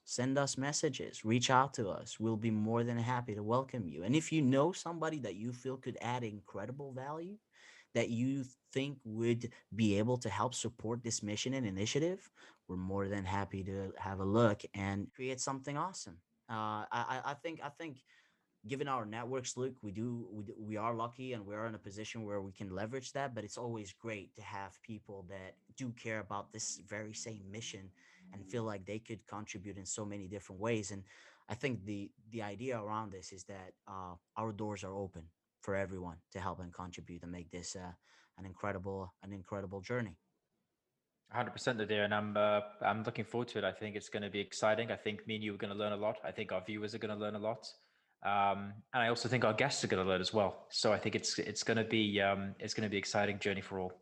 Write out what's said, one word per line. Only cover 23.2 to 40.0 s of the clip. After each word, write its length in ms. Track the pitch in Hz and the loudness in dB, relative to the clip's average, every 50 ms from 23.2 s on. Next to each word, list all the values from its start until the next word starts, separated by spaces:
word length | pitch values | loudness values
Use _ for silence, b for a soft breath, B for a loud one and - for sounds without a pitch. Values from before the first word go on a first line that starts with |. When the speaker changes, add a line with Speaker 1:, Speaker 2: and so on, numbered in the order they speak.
| 139 139 120 | -4 -4 -4
Speaker 1:
but 80 | 113 104 | -6 -8
it's 140 | 101 - | -8 -8
always 360 | 120 123 120 117 110 104 95 - | -6 -6 -4 -4 -6 -6 -10 -12
great 420 | _ - 113 110 101 92 - - | _ -8 -6 -6 -6 -8 -12 -16
to 60 | - | -16
have 400 | 101 98 104 98 98 92 - - | -12 -10 -8 -8 -8 -8 -12 -14
people 440 | - - 107 104 - - 101 98 90 87 | -12 -10 -10 -10 -10 -12 -12 -12 -12 -10
that 260 | 98 95 92 92 - _ _ - - | -10 -10 -12 -12 -14 _ _ -18 -12
do 140 | - 135 120 | -8 -8 -8
care 280 | 113 - - 113 110 107 | -8 -6 -6 -4 -4 -4
about 320 | 101 92 107 101 101 - | -4 -4 -6 -6 -6 -8
this 300 | - 110 - - - - 87 | -8 -8 -6 -6 -8 -8 -10
very 260 | 92 104 107 107 107 107 | -8 -8 -6 -6 -8 -8
same 300 | - - 117 107 104 95 98 | -8 -8 -8 -10 -10 -12 -12
mission 380 | 98 110 113 - - 98 98 92 - B B B B B B B 101 | -10 -10 -10 -8 -10 -10 -12 -14 -18 B B B B B B B -14
and 120 | 98 98 | -14 -10
feel 180 | 95 - 120 110 | -4 -4 -2 -2
like 220 | 110 104 98 92 | -2 -4 -4 -6
they 140 | 101 104 107 | -6 -6 -6
could 260 | - - 113 95 - | -6 -8 -10 -10 -10
contribute 500 | - 104 104 104 - - 101 90 101 92 | -10 -8 -8 -8 -8 -8 -8 -8 -8 -10
in 80 | 101 95 | -8 -8
so 200 | - - - 107 | -6 -6 -6 -4
many 220 | 104 101 101 95 | -6 -6 -6 -8
different 340 | 92 104 98 - - 95 92 | -6 -8 -8 -10 -10 -6 -2
ways. 300 | 104 113 120 110 101 98 | 0 2 2 2 0 -4
And 120 | 104 98 92 B B B B B B B B B | -6 -10 -10 B B B B B B B B B
I 60 | - | -6
think 300 | - - 135 120 98 92 | -2 -2 -2 -2 -2 -4
the, 240 | 107 104 101 101 - _ _ - 110 | -4 -4 -4 -6 -8 _ _ -16 -10
the 100 | 107 113 | -8 -6
idea 380 | 104 104 101 98 123 131 123 113 | -6 -6 -6 -6 -4 -2 -2 -2
around 320 | 104 104 107 110 110 101 | -2 -2 -2 -2 -2 -4
this 200 | 98 92 90 - | -8 -10 -12 -12
is 120 | 98 92 92 | -14 -14 -12
that, 280 | - 98 95 92 92 - _ - | -12 -12 -12 -12 -14 -18 _ -16
uh, 280 | - 98 95 92 90 87 87 _ _ - | -12 -10 -10 -8 -10 -10 -12 _ _ -6
our 140 | - 110 113 | -4 -4 -2
doors 320 | 104 98 107 107 104 98 101 | -2 -2 -4 -4 -4 -4 -6
are 120 | 95 95 | -6 -4
open 280 | 101 101 90 - 87 80 82 _ _ _ _ _ _ | -4 -4 -6 -8 -12 -16 -16 _ _ _ _ _ _
for 140 | - 104 98 | -4 0 0
everyone 420 | 98 98 92 98 92 90 85 80 85 _ _ | 0 0 0 -2 -6 -6 -8 -8 -12 _ _
to 80 | - 98 | -8 -4
help 200 | 92 98 85 82 | -4 -4 -4 -4
and 140 | 90 87 87 | -8 -10 -8
contribute 500 | - 90 87 85 - 87 - 87 85 85 | -8 -10 -8 -10 -12 -12 -12 -12 -10 -10
and 80 | 87 | -8
make 200 | 90 87 85 82 | -8 -10 -10 -10
this, 240 | - 87 87 - - | -10 -10 -8 -8 -8
uh, 160 | 95 90 87 87 - b b b b b b b | -8 -10 -10 -12 -14 b b b b b b b
an 80 | - 95 | -14 -12
incredible, 680 | 95 92 - - 101 98 95 90 98 98 95 92 90 - _ - | -12 -10 -4 -4 -2 -2 -2 -4 -4 -4 -4 -6 -8 -12 _ -12
an 100 | 98 101 | -10 -10
incredible 480 | 98 90 - 104 98 98 92 98 98 | -10 -8 -6 -6 -6 -6 -6 -8 -8
journey. 360 | 92 - 123 123 | -6 -4 -4 -2